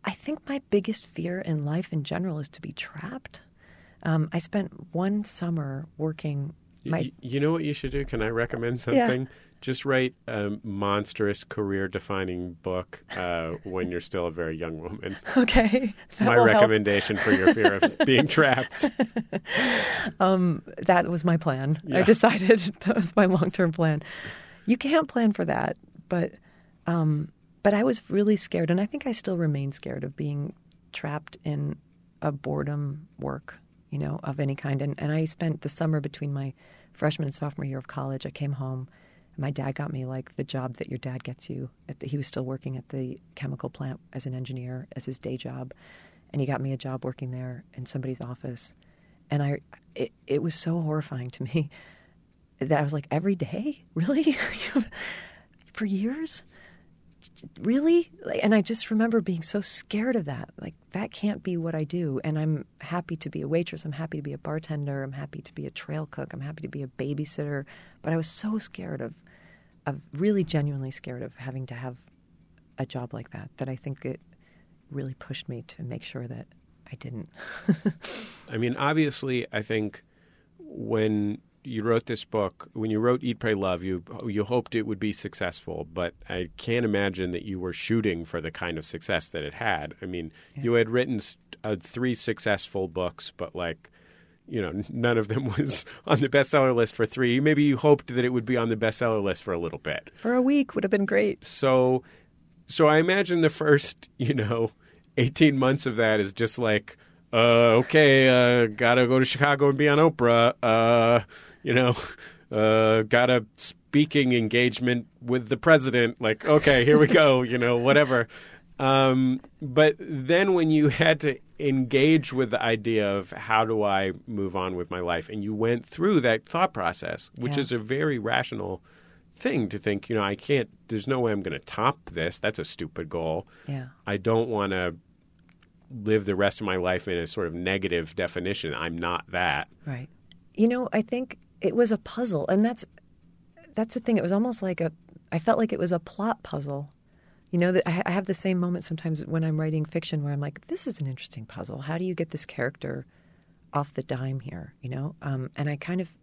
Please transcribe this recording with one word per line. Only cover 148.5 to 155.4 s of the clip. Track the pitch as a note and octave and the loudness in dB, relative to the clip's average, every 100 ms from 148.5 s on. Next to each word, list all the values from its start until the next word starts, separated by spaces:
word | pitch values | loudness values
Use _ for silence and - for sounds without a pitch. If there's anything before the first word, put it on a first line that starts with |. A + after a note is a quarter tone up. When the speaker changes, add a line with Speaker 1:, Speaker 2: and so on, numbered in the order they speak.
| F3+ | 0
Speaker 1:
moment | F3 F3 | 0 -4
sometimes | - D#3+ E3 D#3 - | -6 -6 -4 -4 -2
when | D#3+ | -2
I'm | D#3+ D#3 | 0 0
writing | D#3 D#3 D3+ | 0 -2 -2
fiction | E3 - D#3 | -4 -4 -4
where | C#3+ | -2
I'm | C#3+ | -4
like, | D3 C#3+ _ | -6 -10 _
"This | F4 - | -8 -8
is | G#3 | -6
an | C3+ | -8
interesting | C3 - - A2 | -8 -12 -14 -14
puzzle. | - - B2+ | -12 -10 -10
How | C3+ E3 | -6 -4
do | F#3 | -4
you | |
get | E3+ D#3+ | -4 -6
this | D#3 - | -6 -12
character | - B2 - C#3 C3+ C3 _ _ _ _ _ _ | -4 -4 -4 -10 -8 -12 _ _ _ _ _ _
off | C#3+ C#3+ | -6 -4
the | - | -8
dime | B2+ C3 C3 C3+ | -6 -6 -6 -8
here?" | B2 D3 D3 _ | -8 -14 -16 _
You | B2 | -10
know? | C3 C#3+ - | -8 -8 -8
Um, | D3 C3+ | -6 -6